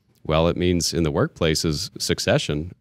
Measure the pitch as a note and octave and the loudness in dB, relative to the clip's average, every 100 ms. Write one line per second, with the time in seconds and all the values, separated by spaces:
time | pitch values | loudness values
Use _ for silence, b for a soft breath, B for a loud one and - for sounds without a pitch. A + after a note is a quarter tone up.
0 | _ _ - D#2 E2+ - F2+ F2 D2+ D#2 | _ _ -2 2 2 2 2 2 0 0
1 | D#2+ D2+ C#3+ - E2 D#2 E2+ D2 - - | 0 0 -2 0 0 0 0 -2 -6 -6
2 | - E2+ - C3+ - D2 F2+ - | -4 -2 0 0 0 -4 -6 -12